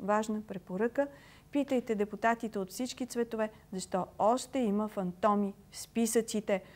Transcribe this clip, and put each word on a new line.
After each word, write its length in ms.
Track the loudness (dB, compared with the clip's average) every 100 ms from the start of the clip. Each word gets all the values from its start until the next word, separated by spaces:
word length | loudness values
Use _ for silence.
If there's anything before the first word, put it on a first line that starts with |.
важна 420 | 0 2 2 -4
препоръка. 640 | -6 -10 -6 0 0 2 -2 -4 -20 -20 -4
Питайте 440 | -2 2 0 0
депутатите 640 | 0 -2 0 2 2 -2 -4
от 120 | -6
всички 360 | -6 -6 -6 -6
цветове, 440 | -4 -2 -2 -4 -6 -10
защо 340 | -8 -4 -4 -4 2
още 400 | 4 4 0 0
има 300 | 2 2 0
фантоми 640 | -2 -4 2 2 4 2 -4 -14
в 80 | -16
списъците. 840 | -6 0 2 2 0 -2 0 -2 -2